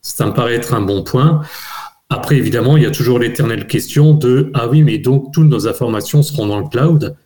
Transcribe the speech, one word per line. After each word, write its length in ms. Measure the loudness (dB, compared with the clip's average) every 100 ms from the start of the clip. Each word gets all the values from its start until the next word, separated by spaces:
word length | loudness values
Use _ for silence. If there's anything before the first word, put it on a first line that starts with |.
ça 260 | -12 -4 -2
me 60 |
paraît 220 | -2 -2
être 200 | -2 -2
un 60 | -2
bon 220 | -2 -2
point. 380 | -2 0 2 2 -4 -14 -16 -16 -16 _ _
Après, 280 | -8 0 0
évidemment, 400 | 0 0 4 4
il 80 |
y 20 | 4
a 60 |
toujours 260 | 0 0 0
l'éternelle 480 | 0 -2 -2 -4 -4
question 480 | -6 -2 2 4
de « 380 | 4 4 2 0
Ah 140 | -2 0
oui, 140 | 4
mais 140 | 4 2
donc 340 | 0 0 0
toutes 140 | 2 4
nos 180 | 4 -2
informations 560 | -4 -4 -4 0 0
seront 240 | 0 -2 -4
dans 140 | -4
le 80 | -4
cloud » 480 | 0 2 2 0 -10